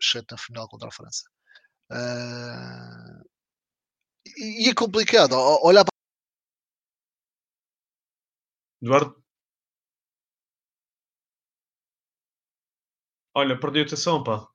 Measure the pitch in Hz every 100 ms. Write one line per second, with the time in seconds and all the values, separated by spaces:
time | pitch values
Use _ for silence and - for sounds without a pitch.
0 | - 120 - 120 - 117 110 113 113 -
1 | - - - _ _ - _ _ - 120
2 | 123 123 120 120 120 120 123 120 120 117
3 | 120 120 - _ _ _ _ _ _ _
4 | _ _ - - 220 220 233 240 233 208
5 | 214 226 143 131 131 151 165 202 180 -
6 | _ _ _ _ _ _ _ _ _ _
7 | _ _ _ _ _ _ _ _ _ _
8 | _ _ _ _ _ _ _ - 120 139
9 | 143 - _ _ _ _ _ _ _ _
10 | _ _ _ _ _ _ _ _ _ _
11 | _ _ _ _ _ _ _ _ _ _
12 | _ _ _ _ _ _ _ _ _ _
13 | _ _ _ 139 139 127 147 147 143 147
14 | 175 156 117 107 -